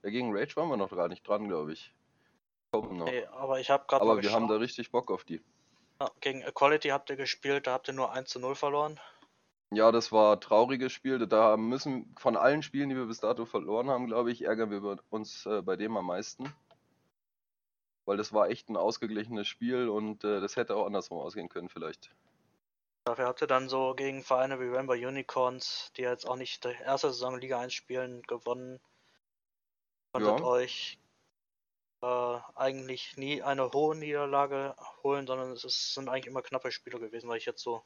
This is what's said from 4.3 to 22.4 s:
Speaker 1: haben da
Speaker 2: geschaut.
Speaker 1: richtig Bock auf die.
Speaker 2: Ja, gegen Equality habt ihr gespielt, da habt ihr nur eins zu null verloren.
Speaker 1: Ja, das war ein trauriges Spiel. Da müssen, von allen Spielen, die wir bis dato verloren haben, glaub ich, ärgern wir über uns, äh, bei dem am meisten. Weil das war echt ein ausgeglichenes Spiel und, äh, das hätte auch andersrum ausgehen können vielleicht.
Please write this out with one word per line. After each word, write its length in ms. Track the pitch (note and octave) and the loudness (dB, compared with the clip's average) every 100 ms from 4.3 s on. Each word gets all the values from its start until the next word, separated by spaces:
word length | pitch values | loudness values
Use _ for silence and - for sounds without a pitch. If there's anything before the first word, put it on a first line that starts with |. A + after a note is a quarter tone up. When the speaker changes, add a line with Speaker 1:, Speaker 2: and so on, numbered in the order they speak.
Speaker 1:
haben 160 | A2+ A2+ | 2 4
da 60 | |
Speaker 2:
geschaut. 80 | G#2+ | 2
Speaker 1:
richtig 280 | B2 - A#2 | 0 -4 -2
Bock 200 | A#2+ B2 | -2 0
auf 140 | F#2 | -6
die. 180 | - E2 _ _ _ _ _ _ | -4 -12 _ _ _ _ _ _
Speaker 2:
Ja, 100 | C3+ - | -6 -2
gegen 200 | C#3+ C3+ | -4 -4
Equality 480 | - - C#3 D3+ D3+ | -8 4 4 6 2
habt 220 | C#3 - | 0 -2
ihr 60 | C#3 | -6
gespielt, 500 | C3+ - C#3 C#3 C3+ | -4 -4 0 0 0
da 60 | |
habt 160 | C3 - | -2 -4
ihr 40 | |
nur 180 | C3+ B2+ | -2 -2
eins 180 | B2+ C3 | -4 -8
zu 80 | C3 | -6
null 160 | B2+ | -4
verloren. 440 | C3+ C#3+ C#3+ D3+ D3+ - - _ _ _ _ _ | -2 0 2 0 -4 -18 -20 _ _ _ _ _
Speaker 1:
Ja, 180 | G#2 A2 | 8 8
das 180 | A#2 A2+ | 8 4
war 260 | A2 G#2+ G#2 | 8 8 8
ein 40 | |
trauriges 520 | - G#2+ B2 C3+ B2+ | 6 6 6 4 -2
Spiel. 340 | - C3 C3 A2 | -4 -2 0 4
Da 300 | A2 A2 G#2+ | 6 8 6
müssen, 560 | A2+ C3+ D3 C3 - - | 2 -2 -2 -4 -6 -2
von 180 | C3 A2 | 0 6
allen 260 | A2 D3+ | 6 4
Spielen, 260 | D3 C#3 C#3 | 0 -2 -2
die 80 | C3 | -2
wir 100 | A#2 | -4
bis 140 | A2+ | -2
dato 240 | G#2+ A#2+ | 0 0
verloren 460 | A#2 A2 - A2 C3 | -2 -4 -2 -2 0
haben, 160 | B2+ B2 | 0 0
glaub 220 | A2+ A#2+ | 0 0
ich, 140 | A#2 | -2
ärgern 280 | D2 A2 A2 | -2 0 0
wir 80 | G2+ | -2
über 180 | G2+ G2 _ | -6 -8 _
uns, 340 | A2 G#2+ - | -8 -8 -10
äh, 160 | - G#2 | -4 -2
bei 160 | F#2 F#2 | 0 -2
dem 200 | G#2+ G#2+ | -2 -2
am 80 | F2+ | -2
meisten. 440 | F2+ A2+ - C3+ C#3+ _ _ _ _ _ _ _ _ _ _ _ _ _ _ - | -4 -6 -10 -12 -12 _ _ _ _ _ _ _ _ _ _ _ _ _ _ -4
Weil 100 | G2+ | -2
das 160 | G#2+ | 0
war 160 | G#2+ F#2+ | 2 2
echt 220 | A#2+ - | 0 -4
ein 60 | G#2+ | 0
ausgeglichenes 680 | F#2+ A#2 A2+ G#2+ G#2+ A2+ G2+ | 0 -2 -6 -6 -6 -6 -6
Spiel 420 | - A#2+ B2 A#2+ | -6 -4 -2 0
und, 360 | G#2 G#2+ G#2+ | -2 -4 -4
äh, 160 | G#2 G2+ | -2 -2
das 160 | G2+ - | -2 -4
hätte 200 | A#2 G2+ | -2 0
auch 100 | G2+ | 0
andersrum 320 | G2+ - E2+ | -2 -4 -8
ausgehen 320 | D2 G2+ F2 | -8 -8 -10
können 180 | F2+ F2 | -10 -12
vielleicht. 420 | F2 D#2 - - _ _ _ | -10 -10 -12 -18 _ _ _